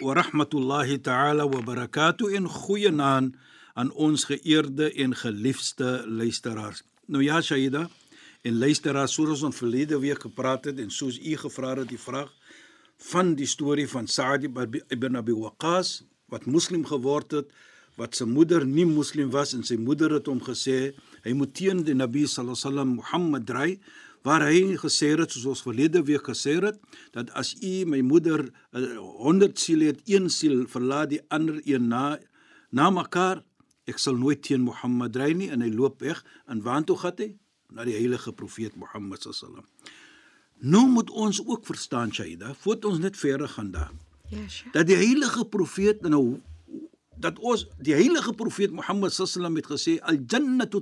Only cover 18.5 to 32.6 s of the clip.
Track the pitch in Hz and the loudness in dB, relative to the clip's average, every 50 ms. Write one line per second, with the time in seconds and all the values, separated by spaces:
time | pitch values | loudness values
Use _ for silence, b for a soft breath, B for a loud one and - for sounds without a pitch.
18.5 | 175 170 139 131 135 156 180 170 156 151 147 143 - 151 143 135 123 139 143 143 | 6 4 2 2 2 4 4 4 4 2 0 0 0 -2 -2 0 0 0 0 0
19.5 | - 123 110 - 123 113 113 120 143 147 160 156 151 147 139 - 139 123 113 - | -2 -6 -4 -4 -2 -2 0 0 2 2 2 2 2 0 -2 -2 -4 -4 -4 -6
20.5 | 123 - - 135 131 131 131 139 139 - B B B B B 110 123 139 139 135 | -6 -4 -2 0 0 0 0 -2 -6 -10 B B B B B -2 0 0 0 -2
21.5 | - - 180 190 190 185 165 151 143 131 131 123 117 143 147 139 - - 123 120 | -4 -2 -2 0 0 0 2 2 2 2 2 0 0 0 0 0 -2 -4 -6 -6
22.5 | 127 120 - 139 139 143 135 131 123 117 110 - - 165 180 165 147 131 117 104 | -6 -6 -4 -4 -2 -2 0 0 -2 -2 -4 -4 -2 0 0 0 0 -2 -2 -4
23.5 | 117 123 143 165 190 190 B B B B B B B B B 131 147 160 151 147 | -4 -2 0 -2 -2 -4 B B B B B B B B B 2 2 4 4 6
24.5 | 156 175 190 196 190 147 - 156 - - - 147 151 156 165 - - 127 117 135 | 6 6 4 4 2 -2 -2 -2 0 2 2 2 2 2 0 -2 -4 -6 -4 -4
25.5 | 131 - - 127 113 113 139 165 156 180 156 135 147 139 - - 120 - - 139 | -4 -4 -6 -4 0 2 2 4 4 2 2 2 0 0 0 -4 -8 -4 -2 0
26.5 | 147 170 180 208 208 208 _ B B B B B B 117 123 120 - - 131 - | 0 2 0 0 -2 -4 _ B B B B B B -10 -10 -8 -8 -6 -6 -6
27.5 | - - - 190 185 185 185 170 151 135 131 127 143 170 160 170 160 151 143 123 | -8 -8 -6 -4 -4 -2 -2 0 0 2 4 6 6 6 6 4 2 0 0 -4
28.5 | - b b b b 120 127 123 120 110 98 92 - - 117 139 170 196 196 190 | -8 b b b b -6 -4 -4 -6 -8 -12 -14 -10 -2 2 4 6 6 6 6
29.5 | 135 - - - 165 156 156 151 143 139 - - 196 196 190 170 143 - 156 156 | 4 2 -2 0 2 4 4 4 2 0 0 2 2 4 4 2 0 0 2 2
30.5 | 139 123 120 117 - 127 123 127 139 147 156 143 139 156 - - 156 156 156 160 | 2 2 0 -2 -4 -4 -2 -2 0 -2 -2 -2 -4 -6 -6 -4 -4 -2 -2 -2
31.5 | 151 151 151 143 135 131 123 117 117 123 135 143 151 151 - _ b b b b | -4 -4 -2 0 0 2 2 2 0 0 0 -2 -4 -6 -10 _ b b b b
32.5 | b b | b b